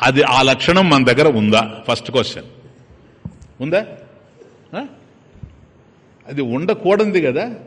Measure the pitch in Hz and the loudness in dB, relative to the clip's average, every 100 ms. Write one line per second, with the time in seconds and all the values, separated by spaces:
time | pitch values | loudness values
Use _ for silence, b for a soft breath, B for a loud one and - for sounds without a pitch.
0 | 123 131 135 127 135 127 - 180 190 143 | 0 2 2 4 2 2 2 2 4 4
1 | 127 120 156 120 107 110 113 - - 117 | 4 4 4 2 2 2 0 -4 -6 -6
2 | - 131 110 - - - - - - - | -4 -2 -2 -6 -16 -20 -20 -20 -20 -20
3 | _ _ - - - - 135 180 214 - | _ _ -20 -18 -20 -12 -4 -4 -4 -12
4 | - - _ - - - _ 190 277 - | -20 -20 _ -20 -20 -20 _ -12 -12 -16
5 | _ _ _ - - - - _ _ _ | _ _ _ -20 -20 -20 -20 _ _ _
6 | _ _ - 143 127 123 180 214 185 202 | _ _ -12 -8 -4 -4 -4 -4 0 0
7 | 214 185 147 131 233 226 | 2 0 0 -2 -6 -10